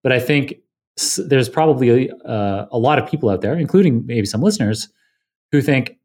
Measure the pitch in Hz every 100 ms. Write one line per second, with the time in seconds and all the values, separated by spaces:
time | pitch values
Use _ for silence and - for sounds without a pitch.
0 | 123 127 123 147 - - _ _ _ -
1 | - - 151 135 117 - 156 127 123 120
2 | 131 - - 110 101 98 - 120 127 147
3 | - 151 113 98 101 165 151 185 185 117
4 | 117 120 101 110 196 208 107 107 - _
5 | _ _ _ _ _ 147 - 135 120 _